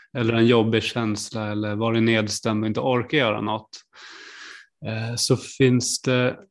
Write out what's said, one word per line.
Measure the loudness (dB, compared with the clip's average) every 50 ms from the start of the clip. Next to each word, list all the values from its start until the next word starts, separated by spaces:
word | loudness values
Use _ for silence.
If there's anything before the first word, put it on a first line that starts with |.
| -18 _ -4
eller | -2 0 0 2
en | 4 6
jobbig | 6 6 6 4 4 2 0
känsla, | 0 -2 -4 -4 -2 -2 -4 -6 -6 -8 -8 -8 -6 -6
eller | -6 -6 -4 -4 -4
varit | -2 -2 0 2 2
nedstämd | 4 4 4 2 2 0 -4 -4 -2 -2 -2 0 -2
och | -2
inte | -2 -2
orkar | 0 0 0 0 0 0 0 2
göra | 2 2 0 -2
något. | -4 -4 -6 -6 -8 _ -20 -20 -20 _ _ -20 -20 -20 -20 -20 -20 -20 -20 -20 -20 -20 -20 -20 -20 _ _ _ -10
Eh, | -8 -8 -6 -6 -6 -6
så | -2 0 2 0
finns | 0 -2 -4 0 2 4 4 4 4 2 -2 -4 -4
det, | -2 0 2 2 2 0 -2 -6 -12 _